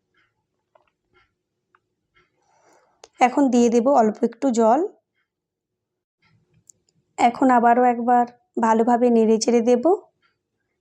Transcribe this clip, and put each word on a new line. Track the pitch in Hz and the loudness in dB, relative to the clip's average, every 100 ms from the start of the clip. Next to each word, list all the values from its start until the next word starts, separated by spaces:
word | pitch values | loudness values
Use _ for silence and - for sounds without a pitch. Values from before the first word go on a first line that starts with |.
| _ _ _ _ _ _ _ _ _ _ _ _ _ _ _ _ _ _ _ _ _ _ _ _ _ _ _ _ _ _ - - 247 | _ _ _ _ _ _ _ _ _ _ _ _ _ _ _ _ _ _ _ _ _ _ _ _ _ _ _ _ _ _ -20 -4 -2
এখন | 247 277 | 0 0
দিয়ে | 240 240 | 2 0
দেব | 233 240 285 | 0 0 0
অল্প | 214 208 226 | 0 -2 -8
একটু | - 277 226 | -6 -6 0
জল। | 220 254 403 _ _ _ _ _ _ _ _ _ _ _ _ _ _ _ _ _ _ _ _ _ _ - | 0 0 -2 _ _ _ _ _ _ _ _ _ _ _ _ _ _ _ _ _ _ _ _ _ _ -4
এখন | 240 233 269 247 | -4 0 0 2
আবারও | 233 240 247 | 2 2 0
একবার | 240 233 240 233 _ _ - 226 | -2 -2 -2 -2 _ _ -6 -2
ভালোভাবে | 226 233 233 247 226 | 0 0 2 2 2
নেড়ে | 220 220 | 2 0
চেড়ে | 233 233 233 | 0 0 0
দেব। | 240 320 403 - _ _ _ _ _ _ _ | 0 0 -2 -6 _ _ _ _ _ _ _